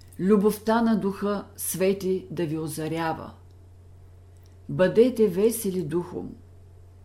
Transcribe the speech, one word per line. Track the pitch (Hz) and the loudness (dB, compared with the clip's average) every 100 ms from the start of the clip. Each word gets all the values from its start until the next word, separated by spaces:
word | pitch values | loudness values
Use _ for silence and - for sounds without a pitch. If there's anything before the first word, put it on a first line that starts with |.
| - - | -20 -4
Любовта | 185 208 208 208 - 226 | 4 4 4 2 0 2
на | 226 214 | 4 2
духа | 196 190 202 196 - - | 0 -4 -4 -4 -6 -12
свети | - 170 190 196 180 185 - | -8 0 0 0 -2 -4 -4
да | 160 165 | -6 -4
ви | 156 | -4
озарява. | 156 147 156 165 165 - - - - - - - - - - - - - - - - | -6 -6 -6 -4 -4 -4 -10 -18 -20 -20 -20 -20 -20 -20 -20 -20 -20 -20 -20 -20 -10
Бъдете | 143 185 185 247 247 214 | 0 4 6 4 4 0
весели | 175 226 226 196 185 | 4 0 0 -4 -4
духом. | 151 170 175 - - - - - - - - - | -2 -4 -4 -8 -10 -14 -20 -20 -20 -20 -20 -20